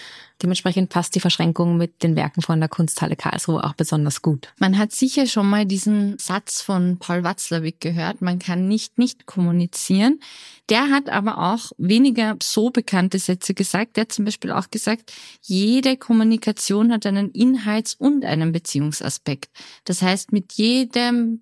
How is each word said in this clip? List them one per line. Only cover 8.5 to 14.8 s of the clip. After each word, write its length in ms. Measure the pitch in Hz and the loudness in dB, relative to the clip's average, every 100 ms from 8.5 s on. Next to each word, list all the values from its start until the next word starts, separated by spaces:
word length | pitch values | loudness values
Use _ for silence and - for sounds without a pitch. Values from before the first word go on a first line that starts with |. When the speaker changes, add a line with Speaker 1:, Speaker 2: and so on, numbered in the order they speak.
| 175 185 | -2 0
Speaker 2:
nicht 320 | 214 - - | 0 -2 0
nicht 260 | 247 - - | -2 -2 -10
kommunizieren. 960 | 196 175 175 175 - - 190 226 311 - - - - - | -2 2 2 0 -4 0 2 4 2 -4 -20 -20 -14 0
Der 200 | 214 285 | 2 4
hat 200 | 277 277 | 0 0
aber 440 | - 208 - 170 | -2 -2 -2 -2
auch 180 | 226 - - | -2 -6 -4
weniger 580 | 170 220 277 233 214 - | 2 4 4 4 0 -2
so 260 | - - 233 | -2 0 2
bekannte 480 | 254 - 190 185 190 | 0 0 2 2 0
Sätze 360 | - 185 - | -2 -4 -2
gesagt. 420 | 190 190 180 233 - | -4 -2 -2 -2 -2
Der 60 | |
hat 100 | 226 | -4
zum 140 | - 208 | -2 -4
Beispiel 260 | - - | -4 -4
auch 180 | - - | -4 -4
gesagt, 440 | 220 | -4